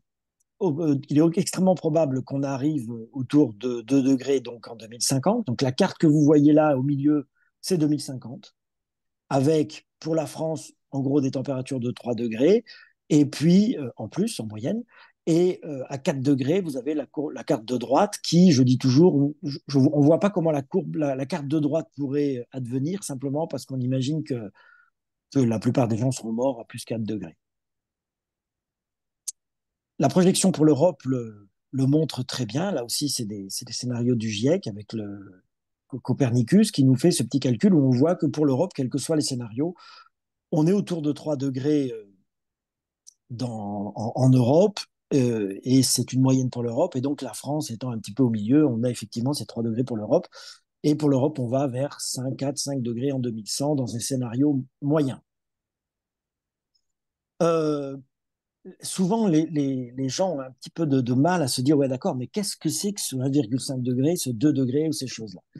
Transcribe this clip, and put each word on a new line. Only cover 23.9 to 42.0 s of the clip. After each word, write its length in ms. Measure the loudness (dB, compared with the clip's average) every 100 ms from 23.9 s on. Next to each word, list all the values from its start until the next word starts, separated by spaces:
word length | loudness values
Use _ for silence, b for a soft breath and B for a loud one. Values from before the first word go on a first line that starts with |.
| -2 -2 -4
que, 280 | -4 -8 -8 -16 b b b _ _ _ _
que 60 | 0
la 200 | 2 2
plupart 280 | 0 2 2
des 100 | 0
gens 140 | -2
seront 200 | -4 -6
morts 280 | -4 -2 -4
à 40 | -10
plus 200 | -14 -8
quatre 180 | -6
degrés. 340 | -6 -6 -8 -16 _ _ _ _ _ _ _ _ _ _ _ _ _ _ _ _ _ _ -18 -18 _ _ _ _ _ -2
La 80 | 2
projection 440 | 4 4 4 2
pour 140 | 4 4
l'Europe 380 | 6 2 0
le, 460 | -4 -4 -6 -14 -20 _ _
le 140 | 0 2
montre 380 | 2 2 -4
très 220 | -6 -6 -4
bien. 260 | -4 -4
Là 140 | -4 -6
aussi, 240 | -4 -4
c'est 160 | -4 -6
des, 200 | -8 -10
c'est 160 | -12 -10
des 80 |
scénarios 420 | -8 -6 -2 0 0
du 140 | -2
giec 380 | -2 0 0 -2
avec 260 | -12 -10
le 500 | -10 -8 -12 -16 -20 _ _ _ _ _
Co-, 120 | -8
Copernicus 720 | -4 0 2 2 4 4 4
qui 140 | 4 4
nous 100 | 4
fait 160 | 4
ce 120 | 2
petit 180 | 0 -2
calcul 320 | 0 2 4
où 120 | 4 4
on 60 |
voit 240 | 4 4 2
que 100 | -2
pour 200 | 0 2
l'Europe, 260 | 2 0
quels 160 | -2 -4
que 80 | -4
soient 200 | -2 -2
les 40 |
scénarios, 540 | -2 -4 -6 -6 -6 -6 B B B _ _ _ _
on 140 | 2 2
est 60 |
autour 280 | 2 0 -4
de 100 | -4
trois 240 | -4 -4 -4
degrés, 560 | -4 -2 0 0 0
euh, 160 | -6